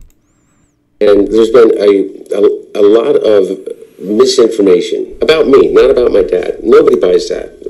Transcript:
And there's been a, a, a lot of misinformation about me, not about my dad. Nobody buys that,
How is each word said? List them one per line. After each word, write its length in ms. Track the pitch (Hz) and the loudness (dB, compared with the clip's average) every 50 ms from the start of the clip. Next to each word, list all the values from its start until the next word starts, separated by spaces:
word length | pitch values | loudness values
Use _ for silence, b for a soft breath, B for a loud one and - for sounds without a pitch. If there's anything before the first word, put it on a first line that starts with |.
| - - _ _ _ _ _ _ _ _ _ _ _ _ _ _ _ _ _ _ | -20 -20 _ _ _ _ _ _ _ _ _ _ _ _ _ _ _ _ _ _
And 280 | 107 104 101 101 98 | 0 2 2 2 0
there's 240 | 95 104 113 113 110 | 0 0 0 0 2
been 200 | 120 123 113 110 - | 2 2 2 2 2
a, 580 | - 101 104 101 98 95 - - - - - - | 0 0 0 0 0 -2 -6 -10 -16 -12 -8 -4
a, 440 | 101 101 - - - - - - 104 | -2 0 0 -2 -4 -8 -10 -4 0
a 20 | |
lot 340 | 104 101 107 117 113 143 - | 2 2 2 2 0 0 -2
of 440 | - - 107 107 101 92 92 95 - - - - - - - _ - | 0 0 0 0 0 0 -2 -6 -10 -12 -14 -16 -16 -20 -20 _ -14
misinformation 1160 | - 95 107 113 131 127 - - 117 110 - - 101 95 90 87 - - - - - - - - | -8 -4 0 0 0 2 2 2 0 0 0 0 0 2 2 0 0 -4 -6 -8 -8 -10 -8 -4
about 260 | 117 - 160 160 143 | -2 0 0 0 2
me, 240 | 131 135 127 - - | 2 2 2 2 2
not 200 | - 110 120 131 | 2 2 2 2
about 200 | 131 123 123 110 | 2 0 0 0
my 120 | - 101 90 | 0 0 0
dad. 400 | - 92 87 - - - - - | 0 -2 -4 -4 -6 -10 -6 -2
Nobody 360 | 110 131 151 156 - 76 76 | 2 2 2 4 2 0 0
buys 300 | - 92 90 85 - - | 0 0 0 -2 -2 -4
that, 260 | 87 - - - - - - | -8 -10 -10 -14 -18 -16 -14